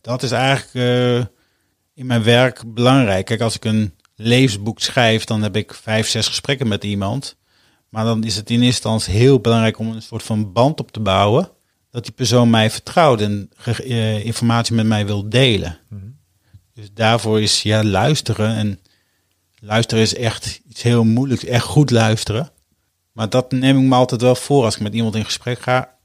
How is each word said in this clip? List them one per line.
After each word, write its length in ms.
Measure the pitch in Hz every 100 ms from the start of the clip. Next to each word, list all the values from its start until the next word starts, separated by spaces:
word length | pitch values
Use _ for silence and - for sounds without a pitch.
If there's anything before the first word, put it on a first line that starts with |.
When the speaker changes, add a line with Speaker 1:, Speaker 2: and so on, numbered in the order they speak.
Speaker 1:
Dat 220 | - 127
is 80 | 127
eigenlijk, 440 | 113 131 135 - 127
eh, 500 | 123 123 123 120 120 _ _ _ _ _ _
in 120 | - 127
mijn 180 | 117
werk 380 | 110 120 127 - 113
belangrijk. 600 | 113 123 135 117 95 98
Kijk, 160 | 110
als 140 | 117 -
ik 100 | 113
een 280 | 110 107 _ _ -
levensboek 640 | 113 123 131 98 104 -
schrijf, 440 | - - 117 110
dan 180 | - 110
heb 140 | 107 90
ik 180 | -
vijf, 340 | - - 110 110
zes 200 | 113 104
gesprekken 400 | - - 139 117
met 160 | 101
iemand. 520 | 101 101 98 127 - _ _ _ _ _ _
Maar 140 | 110 113
dan 180 | 110
is 120 | 110 101
het 140 | 107
in 60 | 117
eerste 40 | 123 117 110
instantie 240 | 110 -
heel 260 | 98 131 135
belangrijk 400 | 117 113 110 -
om 120 | 113
een 100 | 110
soort 220 | - 110
van 280 | - 107 104
band 280 | 92 131 156
op 120 | 120
te 80 | -
bouwen. 500 | 101 95 101 127 185 _ _ _ _
Dat 120 | 120
die 80 | -
persoon 360 | - 120 123 117
mij 200 | 113 110
vertrouwt 520 | - - - 156 113
en 280 | 107 101 95 _
ge-, 280 | - 113
eh, 420 | 131 117 110 107 113
informatie 500 | 110 120 117 113 113
met 100 | 110
mij 200 | 107 104
wil 240 | 104 104
delen. 480 | 120 131 101 85 82 _
Speaker 2:
Mhm. 120 | 104 98 139 _ _ _ - _
Speaker 1:
Dus 140 | - 104
daarvoor 480 | 104 110 117 110 107
is, 200 | 107 -
ja, 200 | 104 110
luisteren. 720 | 107 95 127 156 - 107 107 113
En 240 | 107 98 _ _ _ _ _ _ _ _
luisteren 440 | 104 110 113 113
is 120 | 110 -
echt 460 | 113 - - - _
iets 120 | -
heel 220 | 120 117
moeilijks, 420 | 113 113 139 117 -
echt 180 | 117 -
goed 260 | 147 147
luisteren. 580 | 117 110 110 - 107 - _ _ _ _ _ _
Maar 180 | 113 110
dat 220 | 131 127
neem 260 | 127 135 135
ik 60 |
me 120 | 131 127
altijd 260 | 127 120
wel 140 | 123 123
voor 280 | - 143
als 120 | 113 -
ik 60 |
met 120 | 104
iemand 220 | 113 113 107
in 100 | 104
gesprek 360 | - - 123
ga. 280 | - 127 - _